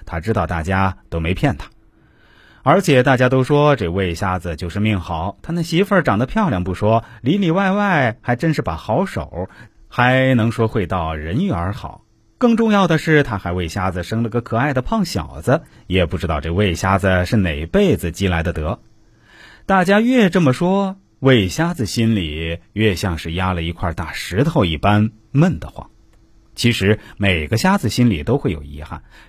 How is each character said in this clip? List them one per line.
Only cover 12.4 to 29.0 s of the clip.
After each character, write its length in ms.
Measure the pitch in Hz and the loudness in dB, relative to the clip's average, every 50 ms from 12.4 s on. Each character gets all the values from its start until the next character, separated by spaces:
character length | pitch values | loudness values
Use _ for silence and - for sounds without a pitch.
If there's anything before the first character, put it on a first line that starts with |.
| 262 233 233 214 | 2 2 4 4
重 140 | 226 220 | 2 2
要 160 | 208 202 190 170 | 4 2 4 2
的 100 | 165 151 | 2 0
是， 240 | - 165 160 147 | 2 2 2 2
他 160 | 139 127 110 98 | 2 2 -2 -6
还 140 | - 87 | -4 -4
为 160 | 87 92 90 80 | -4 -4 -4 -4
瞎 220 | - 101 92 95 | -4 -4 -4 -2
子 120 | 87 90 | -4 -4
生 200 | 87 - 117 113 | -6 -4 -4 -4
了 60 | 117 113 | -2 -2
个 140 | 101 120 | -2 -4
可 160 | 110 - 120 110 | -4 -2 -2 -2
爱 160 | 131 151 135 | 0 0 -2
的 80 | 127 | -2
胖 240 | 123 - 220 226 190 | -2 -2 -2 -2 -2
小 340 | - - 104 76 71 - 71 | -2 -4 -6 -6 -8 -10 -8
子， 220 | 82 117 135 165 - - - - - | -2 0 0 0 -2 -8 -20 -18 -8
也 180 | - 87 92 87 | -2 0 0 2
不 140 | 80 - 85 | 0 -2 -4
知 80 | - | -4
道 160 | 80 78 73 | -2 -4 -4
这 100 | 71 80 | -4 -4
魏 220 | 85 95 104 98 82 | 0 0 0 0 0
瞎 240 | - - 95 98 95 | -2 0 0 2 2
子 260 | 90 95 92 92 90 | 2 2 2 2 0
是 140 | - - 107 | 2 0 0
哪 260 | 95 87 73 73 78 | 0 0 -2 -4 -6
辈 320 | - - 196 208 180 120 | 0 0 2 4 4 2
子 140 | 87 - 85 | 0 -2 -6
积 180 | 82 - 98 92 | -4 -2 -2 0
来 140 | 87 82 | 0 0
的 100 | 78 87 | -2 -2
德。 280 | 80 82 78 78 - - - _ _ _ _ _ _ _ _ _ - - - - - - - | -4 -4 -4 -6 -6 -8 -10 _ _ _ _ _ _ _ _ _ -20 -20 -20 -20 -20 -12 -2
大 200 | - 196 190 180 | 0 2 2 4
家 160 | 180 196 208 | 4 4 4
越 280 | 226 240 262 254 220 180 | 4 4 4 4 4 4
这 140 | 170 190 | 4 4
么 100 | 170 131 | 4 2
说， 440 | 123 - 175 180 190 196 196 190 190 - _ _ _ - | 2 2 0 0 0 0 0 -2 -6 -10 _ _ _ 0
魏 280 | 131 135 131 117 98 92 | 4 4 4 4 4 0
瞎 240 | - - 160 170 | 0 -2 -2 -2
子 140 | 175 - 113 | -2 -4 -4
心 300 | 95 - 120 113 110 113 | -4 -2 0 0 2 2
里 420 | 101 87 78 73 78 80 82 82 82 - _ - | 0 -2 -4 -6 -6 -6 -6 -6 -8 -10 _ -4
越 200 | 101 110 107 92 | 0 2 2 2
像 220 | 80 - 95 85 | 0 -2 -4 -4
是 160 | 80 - 85 | -4 -6 -6
压 220 | 82 90 92 95 92 | -4 -2 -2 -2 -2
了 80 | 85 | -2
一 100 | 82 82 | -4 -4
块 220 | 87 - - 87 82 | -4 -4 -4 -4 -4
大 180 | - 82 - | -4 -8 -8
石 320 | - - - - 85 95 143 | -8 -10 -10 -6 -2 0 0
头 220 | 165 165 165 104 | 2 2 2 0
一 100 | 87 80 | 0 0
般 340 | 73 - 101 104 107 107 110 - - _ _ | 2 2 4 4 4 2 0 -2 -8 _ _
闷 280 | - 135 160 190 156 80 | 2 4 4 4 2 -2
得 120 | - - | -8 -12
慌。 180 | - - - - _ _ _ _ _ _ _ _ _ _ _ _ - | -14 -16 -18 -18 _ _ _ _ _ _ _ _ _ _ _ _ -8
其 140 | - - 117 | -2 0 0
实 300 | 110 - 95 98 107 - - - - | 0 2 2 0 0 0 -2 -14 -6
每 320 | - 101 98 92 80 76 71 | -2 0 0 0 0 -2 -2
个 80 | 113 | -2
瞎 220 | 110 - 185 196 196 | 0 2 2 0 2
子 100 | - - | 0 -2
心 220 | - - 123 120 | 0 2 2 2
里 120 | 98 78 | 2 0
都 160 | 76 - 120 143 | -2 -2 -2 -2
会 140 | - 113 | -2 -4
有 100 | 90 78 | -4 -6
遗 180 | 71 73 73 78 | -8 -14 -14 -14
憾， 220 | 80 - 90 - | -12 -12 -14 -14